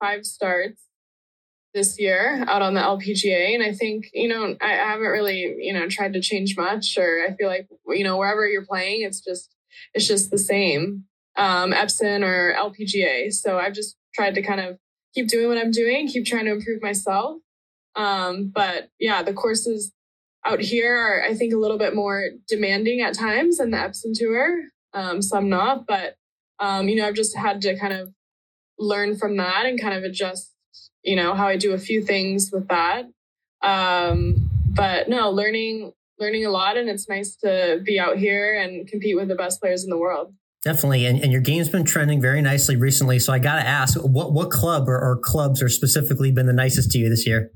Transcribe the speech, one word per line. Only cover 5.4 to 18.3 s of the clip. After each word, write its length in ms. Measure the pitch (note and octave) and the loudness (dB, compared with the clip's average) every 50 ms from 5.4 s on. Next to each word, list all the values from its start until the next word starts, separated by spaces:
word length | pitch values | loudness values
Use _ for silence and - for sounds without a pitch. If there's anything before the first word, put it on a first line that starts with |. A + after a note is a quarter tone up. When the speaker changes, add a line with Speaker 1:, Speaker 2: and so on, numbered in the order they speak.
| F3+ - - - | -4 -6 -6 -6
Speaker 1:
you 120 | - F3+ | -6 -4
know, 160 | G3 F3+ E3+ F3+ | -4 -2 -4 -4
tried 240 | G3 - G3+ G3 G3 | -4 -4 -4 -4 -2
to 80 | F#3 | -2
change 360 | F#3 - G#3+ G3 G3 G3 G3 F3+ | -4 -2 -2 -2 -2 -2 -2 -2
much, 400 | E3+ F#3 G#3+ G#3+ G3+ - - G3 | -2 -2 -2 -2 -2 -2 0 0
or 280 | F3+ F3 E3 E3+ E3+ | 2 2 2 0 0
I 80 | F#3+ G3 | -2 -2
feel 140 | - G#3 F#3+ | -2 -2 -2
like, 220 | F3+ F#3 G3 _ - - - - | -2 -4 -6 _ -20 -18 -6 -4
you 160 | C#3+ F#3+ G3 | -2 0 0
know, 140 | F#3+ F#3 F#3+ | 0 0 0
wherever 280 | G3 G3+ G#3 G#3+ G#3+ | 0 0 2 2 0
you're 200 | G#3 G#3 G3 G3 | 0 0 -2 -2
playing, 380 | - G3 F#3 F#3 G3 G#3 A3+ A3 | -4 -4 -4 -2 -2 -4 -4 -4
it's 180 | G3 G3 - | -6 -8 -8
just, 340 | - F#3 F3+ F3+ - - _ _ _ _ - - - - - | -8 -8 -8 -8 -10 -16 _ _ _ _ -20 -20 -20 -8 -4
it's 120 | G#3+ G#3 | -2 0
just 260 | - G#3 G3 - - | 2 2 0 0 0
the 60 | - G3+ | 0 -2
same, 680 | F#3+ - G3+ G3+ G3 F3 D3 C#3+ E3 G3+ G3+ G3 - _ _ _ _ _ - - | 0 2 0 2 2 2 0 0 -2 -4 -6 -8 -14 _ _ _ _ _ -2 0
um, 340 | G3+ F#3+ F#3 F3+ F#3 F#3 | 0 2 2 2 0 0
Epson 540 | - - G#3+ G#3+ - - A3+ G#3 G3+ G3+ G3+ | 0 0 0 0 0 0 0 0 0 0 0
or 260 | F#3 F#3 F3+ F3+ F3 | 0 0 2 2 0
L 200 | - - G3+ G#3 | 0 0 -2 -4
P 120 | G3 - G#3+ | -4 -8 -8
G 200 | F#3+ F3+ G3 F#3 | -4 -2 0 0
A. 240 | D#3+ C3 B2 C3 G#3 | 0 0 0 -2 -4
So 280 | G3+ - - G#3 F#3 F3+ | -4 -4 -2 -2 -2 0
I've 160 | F3+ G3+ G3+ | -2 -4 -4
just 220 | G#3+ G#3 - - _ _ _ - | -6 -10 -10 -12 _ _ _ -4
tried 220 | - G#3 G3 G3 | -2 -2 0 0
to 60 | B3 | -2
kind 180 | G3+ G#3+ G3+ G3 | -2 -2 -4 -4
of 180 | F#3 F3+ F3+ - _ _ _ _ _ _ - | -4 -8 -10 -14 _ _ _ _ _ _ -6
keep 160 | C4+ B3 G#3+ | -4 -2 0
doing 180 | B3 A#3 A#3 A#3+ | 0 2 2 2
what 100 | A#3+ A#3 | 2 0
I'm 140 | A3+ A3+ | 0 0
doing, 380 | A3+ A3+ A#3 A#3 B3+ C#4+ D#4 B3+ | 0 2 2 2 2 0 -2 -2
keep 160 | - B3 A3 | -4 -4 -4
trying 200 | - A#3+ A3+ A3 | -2 -2 -2 0
to 60 | A3 | -2
improve 300 | G#3 G#3+ G#3+ A#3 A3+ G#3+ | -2 -4 -4 -6 -6 -6
myself. 560 | G#3+ G3+ G3+ G3 - G#3 F#3+ G3 A3+ D4 D#4+ E4 _ _ _ _ _ _ _ _ _ _ - | -4 -4 -4 -4 -2 -2 -2 0 -2 -2 -6 -10 _ _ _ _ _ _ _ _ _ _ -8
Um, 560 | A3 G#3+ G3+ G3+ F#3+ F#3 F#3 | -4 -2 -2 0 0 -2 -4